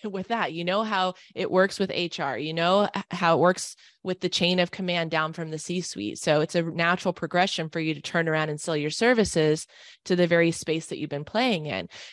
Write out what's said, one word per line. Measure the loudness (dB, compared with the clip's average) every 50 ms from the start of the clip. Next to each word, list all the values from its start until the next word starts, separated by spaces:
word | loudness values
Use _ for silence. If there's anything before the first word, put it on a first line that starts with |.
<laughs> | -10
with | -8 -8 -8 -4 -4
that. | -2 -2 -2 -2 -2
You | -4 -2
know | 0 0 0 0
how | 0 0 0 0 -2 -4 -8 -16 -12 -6
it | -6 -2 2
works | 4 4 4 4 2 -2
with | -2 -2 -2
H | -2 -4 -4 -4 -4
R, | -4 -4 -4
you | -4 -4 -4 -2
know | 0 2 4 4 4 4 2 -2
h-, | -6 -6 -6
how | -4 2 4 4 6
it | 6
works | 6 4 4 2 -4 -10 -12 -16 -20 -20 _ _ -6
with | -6 -4 -4
the | -4 -2
chain | 0 2 2 2 4 2
of | 2 0
command | -2 -4 -4 -2 -2 -2 -2 0
down | 0 0 0 -2 -4
from | -8 -8 -8
the | -8
C-suite. | -8 -6 -6 -4 -4 -6 -6 -8 -6 -6 -6 -6
So | -2 0 2 4 4
it's | 2 2 0
a | 0
natural | -2 0 -2 0 2 2 2 2 0 -4 -4
progression | -4 -6 -2 2 2 2 2 0 -4 -6 -4
for | -4 -4
you | -2 -2 -4
to | -4
turn | -6 -2 -2 0 0 2
around | 0 0 0 -2
and | -4 -6
sell | -4 -4 -2
your | -2 -2 -4
services | -2 2 2 4 4 4 2 2 2 4 4 4 2 2 -2 -10 -18 -20 -20 -20 -20 _ _
to | 0 2
the | 4 4
very | 4 6 4 4 4
space | 2 -2 -4 -4 -4 -4 -4
that | -6 -8
you've | -8 -6 -6
been | -6 -8 -8
playing | -4 -2 0 0 0 0 -2 -2
in. | -4 -6 -6 -6 -10 -14 -18 -20 -18